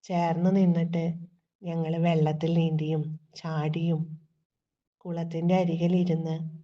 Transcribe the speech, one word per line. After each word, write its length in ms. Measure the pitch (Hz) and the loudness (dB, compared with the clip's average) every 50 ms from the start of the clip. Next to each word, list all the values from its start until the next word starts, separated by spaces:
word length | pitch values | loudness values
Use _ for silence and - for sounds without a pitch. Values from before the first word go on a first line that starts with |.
| _ | _
ചേർന്ന് 480 | - 185 175 175 170 170 170 175 180 190 | -2 -2 0 0 0 0 2 2 2 4
നിന്നിട്ട് 500 | 196 190 175 170 165 165 165 - 165 165 170 165 - - - _ _ _ _ _ _ | 4 4 4 4 2 0 0 -2 -2 -2 -2 -4 -6 -12 -16 _ _ _ _ _ _
ഞങ്ങൾ 320 | 196 175 165 165 160 160 165 | -10 -6 -4 -4 -2 -2 0
വെള്ളത്തിൽ 540 | 165 165 170 165 160 156 151 151 151 165 160 170 | 0 2 2 4 4 2 2 2 0 0 0 2
നീന്തിയും 500 | 165 165 160 156 156 156 156 160 156 156 156 156 - _ _ _ | 2 2 2 0 0 0 0 -2 -2 -2 -4 -8 -12 _ _ _
ചാടിയും 640 | - - 160 160 156 151 156 156 170 165 170 165 156 165 - - - _ _ _ _ _ _ _ _ _ _ _ _ _ _ _ _ _ | -12 -10 -6 -4 -2 -2 -2 -2 -2 0 0 0 -2 -2 -6 -10 -16 _ _ _ _ _ _ _ _ _ _ _ _ _ _ _ _ _
കുളത്തിൻ്റെ 500 | 175 170 170 165 165 165 165 170 175 185 | -10 -8 -6 -6 -6 -6 -2 2 2 2
അരികിലിരുന്ന് 800 | 185 180 170 165 165 170 175 185 180 180 180 160 160 160 160 160 160 - - - - | 4 2 0 0 0 2 2 2 2 2 2 0 -2 -2 -4 -4 -4 -6 -8 -10 -14